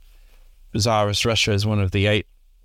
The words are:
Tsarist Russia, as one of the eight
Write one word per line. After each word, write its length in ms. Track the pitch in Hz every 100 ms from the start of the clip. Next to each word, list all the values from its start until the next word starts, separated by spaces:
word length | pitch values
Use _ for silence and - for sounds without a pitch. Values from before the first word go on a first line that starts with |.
| - - - - - - - 113
Tsarist 480 | 110 107 104 101
Russia, 280 | 120 107 -
as 140 | 101 107
one 140 | 104
of 100 | 92
the 160 | 101 101
eight 200 | 104 - - _ _